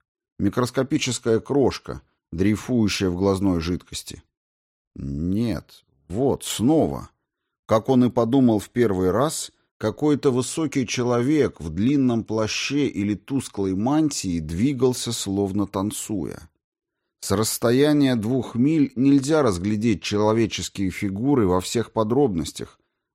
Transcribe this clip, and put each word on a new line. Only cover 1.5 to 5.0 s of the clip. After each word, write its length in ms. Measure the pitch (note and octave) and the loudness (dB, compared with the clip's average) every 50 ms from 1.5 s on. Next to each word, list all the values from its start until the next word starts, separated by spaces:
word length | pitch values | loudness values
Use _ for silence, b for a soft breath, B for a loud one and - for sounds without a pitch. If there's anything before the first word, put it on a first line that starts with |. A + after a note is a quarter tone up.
| C3 C#3+ C3+ G2+ - - - - B1+ B1+ - _ _ _ _ _ - | 0 2 2 2 0 -2 -8 -12 -14 -14 -14 _ _ _ _ _ -4
дрейфующая 800 | E2 F#2+ G2+ G#2+ G2+ - - B2+ A#2+ A2 G2 - - G2+ F#2 | 0 2 2 2 0 -2 0 2 2 2 2 2 0 -2 -2
в 60 | F2 | 0
глазной 440 | F2 G2 G2 G2 F#2+ G2 G2 F2+ E2+ | 0 0 0 0 2 2 0 0 0
жидкости. 640 | D#2 E2 F2+ E2 - - - - - - - - - _ _ _ _ _ _ _ _ _ _ _ _ _ - | 0 -2 -4 -4 -6 -10 -14 -14 -14 -14 -16 -18 -18 _ _ _ _ _ _ _ _ _ _ _ _ _ -16
Нет, 880 | - | -10